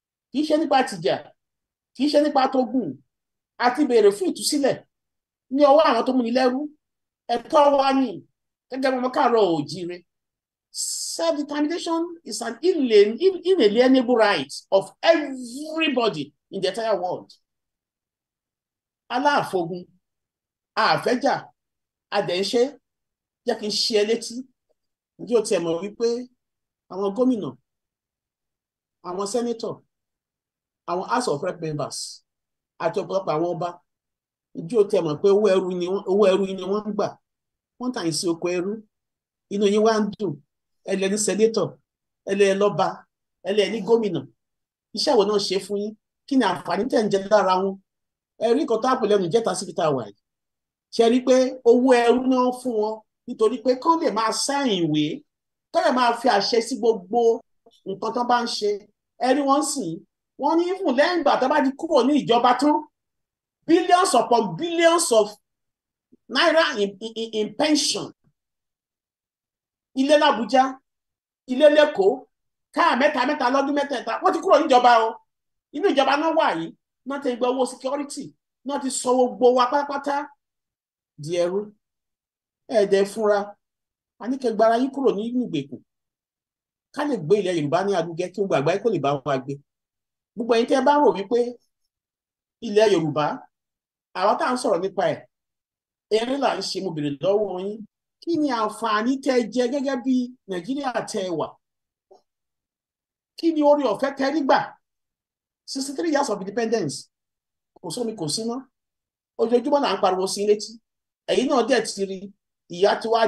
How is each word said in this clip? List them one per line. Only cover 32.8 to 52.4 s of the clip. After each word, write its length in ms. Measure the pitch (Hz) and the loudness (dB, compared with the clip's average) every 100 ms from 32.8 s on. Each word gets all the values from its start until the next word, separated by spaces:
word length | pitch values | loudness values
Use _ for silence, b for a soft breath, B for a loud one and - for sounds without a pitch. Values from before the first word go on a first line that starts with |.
àti 180 | 170 196 | -4 -4
ọ̀pọ̀lọpọ̀ 340 | 170 190 190 | -4 -4 -2
àwọn 160 | 156 170 | -2 -2
ọba, 180 | 165 175 175 _ _ _ _ _ _ _ - | -4 -8 -10 _ _ _ _ _ _ _ -14
ǹjẹ́ 220 | 165 233 | -4 0
o 60 | |
tiẹ̀ 180 | 202 190 | 2 2
mọ̀ 120 | 165 147 | 0 0
pé 100 | 196 | 4
owó 180 | 196 214 | 4 4
ẹrú 200 | 185 180 | 2 0
ni 160 | 180 175 | -4 -4
wọ́n, 180 | 196 196 | -4 -2
owó 160 | 196 | 2
ẹrú 200 | 196 190 190 | 4 4 0
ni 180 | 190 | -6
wọ́n 180 | 180 208 | -4 -4
ń 100 | 208 | -4
gbà? 160 | 202 180 - _ _ _ _ _ - | -4 -6 -6 _ _ _ _ _ -10
Wọ́n 100 | 247 | -8
tà 80 | 247 | -6
yín 100 | 170 | -4
sí 140 | 151 165 | -4 -4
oko 180 | 165 175 | -4 -4
ẹrú. 240 | 180 180 220 - _ _ _ _ _ - | -4 -4 -8 -12 _ _ _ _ _ -10
Inú 160 | 202 208 | 0 2
yín 160 | 208 | 4
wá 80 | 220 | 2
ń 120 | 220 208 | 2 -2
dùn. 240 | - 196 143 _ _ _ _ - | -4 -8 -8 _ _ _ _ -6
Ẹ 60 | |
lẹ 120 | 196 190 | -4 -2
ní 80 | 208 | -2
sẹ́nétọ̀, 500 | 208 190 220 214 160 - _ _ _ _ - | -2 2 2 2 -4 -6 _ _ _ _ -6
ẹ 60 | |
lẹ 120 | 196 196 | 2 2
lọ́ba, 320 | 196 202 160 180 - - _ _ _ | 4 0 2 -2 -4 -16 _ _ _
ẹ 60 | 180 | -4
lẹ 120 | 208 190 | 0 0
ní 80 | 220 | -2
gómìnà. 400 | 185 233 208 160 - _ _ _ _ _ _ | 0 2 2 -4 -8 _ _ _ _ _ _
Iṣẹ́ 200 | 208 - | -6 0
wo 80 | 254 | 2
náà 140 | 196 208 | 4 0
ṣe 180 | 202 185 | -2 -6
fún 200 | - 202 | -4 -6
yín? 140 | 208 220 _ _ - | -6 -10 _ _ -2
Kí 60 | 269 | 0
ni 80 | |
àǹfààní 400 | 208 - - 185 240 | 2 0 -4 -4 0
tẹ̀ 160 | 277 | 0
ń 60 | 208 | 0
jẹ 100 | 196 | -2
lára 320 | 196 208 185 185 | 2 2 4 2
wọn? 180 | 196 196 _ _ _ _ _ - | 0 -6 _ _ _ _ _ -4
Ẹ 60 | 226 | 0
rí 140 | 247 | 0
nǹkan 160 | 320 220 | 0 -2
tó 60 | 254 | 0
àpò 160 | 247 208 | 0 2
lẹ́nu 180 | 208 175 | 0 2
ìjẹta 260 | 226 226 | 0 0
síbi 180 | 180 180 | -6 -8
tá 100 | 170 | -2
a 100 | 165 | -2
wà 80 | 135 | -2
yìí. 140 | 104 - _ _ _ _ _ _ _ | -6 -14 _ _ _ _ _ _ _
Ṣé 80 | - | 2
ẹ 60 | 226 | 4
rí 80 | 254 | 4
pé 140 | 254 254 254 - | 4 4 4 0
owó 280 | 233 247 254 | 4 6 6
ẹrú 260 | 247 233 240 | 4 4 2
náà 220 | 254 254 | 2 2